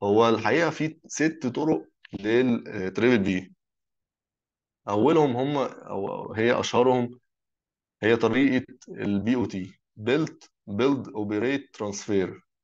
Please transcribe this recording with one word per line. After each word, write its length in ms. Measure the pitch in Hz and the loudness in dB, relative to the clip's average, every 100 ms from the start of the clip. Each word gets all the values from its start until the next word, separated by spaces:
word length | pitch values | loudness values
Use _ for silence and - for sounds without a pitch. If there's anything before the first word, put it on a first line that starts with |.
هو 260 | 101 107 117 | 2 4 4
الحقيقة 400 | 110 107 147 165 | 4 2 0 0
في 280 | 156 156 - - | -2 -6 -8 -12
ست 400 | - 156 160 127 | -2 -2 -2 -6
طرق 380 | 123 156 - - _ - 98 | -4 -2 -2 -4 _ -18 -8
للتريبل 1000 | 104 120 127 117 - 107 95 95 120 120 | 0 2 2 0 -4 -8 -6 0 2 4
بي. 300 | 95 90 - _ _ _ _ _ _ _ _ _ _ _ _ _ - | 2 -2 -4 _ _ _ _ _ _ _ _ _ _ _ _ _ -4
أولهم 480 | 104 127 165 147 120 | 2 4 4 4 0
هم، 200 | 139 143 | -2 -2
أو 760 | 123 - - 98 98 - - | -4 -6 -10 -8 -6 -8 -8
هي 260 | 107 117 - | 0 2 2
أشهرهم، 600 | - 117 127 127 120 123 _ _ _ _ _ _ _ - | 0 2 4 2 0 -8 _ _ _ _ _ _ _ -2
هي 120 | 107 113 | 2 4
طريقة 500 | 113 120 135 123 - - - | 4 2 2 2 -2 -14 -16
البي 460 | - 101 101 104 127 | -8 -2 -2 0 0
او 100 | - | -2
تي، 340 | 98 90 - _ - | -6 -10 -14 _ -8
Build، 480 | 107 143 160 - - _ - | -2 0 -2 -8 -20 _ -8
Build، 340 | 101 131 135 - | 0 0 0 -4
Operate، 540 | 107 104 104 120 139 139 - | -8 -4 -2 -2 -4 -6 -10
Transfer. 520 | 104 101 - 101 87 - _ _ | -8 -8 -2 0 -2 -6 _ _